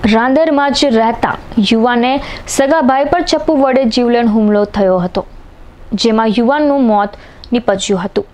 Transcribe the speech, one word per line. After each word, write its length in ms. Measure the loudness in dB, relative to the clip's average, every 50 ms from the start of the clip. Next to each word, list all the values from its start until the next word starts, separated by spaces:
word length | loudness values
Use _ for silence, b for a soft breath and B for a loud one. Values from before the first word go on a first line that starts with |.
| 0 0 0
રાંદેરમાં 580 | 2 2 2 2 2 2 2 2 0 0 0
જ 140 | 0 0 0
રહેતા 520 | 2 2 2 2 0 0 -2 -4 -4 -4 -8 -10 -4 -2 -2 0 2
યુવાને 500 | 2 2 2 2 0 0 0 0 -2 -4 B B B B B
સગા 340 | -6 -2 -2 0 2 2 2
ભાઈ 240 | 2 2 2 0 0
પર 160 | 0 0 -2
ચપ્પુ 340 | 0 0 -2 -2 0 0 0
વડે 280 | 2 2 2 2 2 0
જીવલેણ 440 | 0 0 0 0 2 2 2 2
હુમલો 380 | 2 2 2 2 2 2 2 0
થયો 340 | 0 0 0 0 2 2 0
હતો, 260 | -2 -2 -4 -6 -8 -8 -16 -20 -20 -20 -20 -20 -20 -20 -20 -20 -10 -8 -6
જેમાં 340 | -2 0 0 2 2 0
યુવાનનું 580 | 0 0 0 0 0 0 0 0 0 2 2 2
મોત 240 | 2 2 2 0 -2 -6 B B B B B B B -4
નીપજ્યું 480 | -2 0 0 -2 -2 -2 -2 -2 -2
હતું. 240 | -2 -4 -4 -6 -6 -6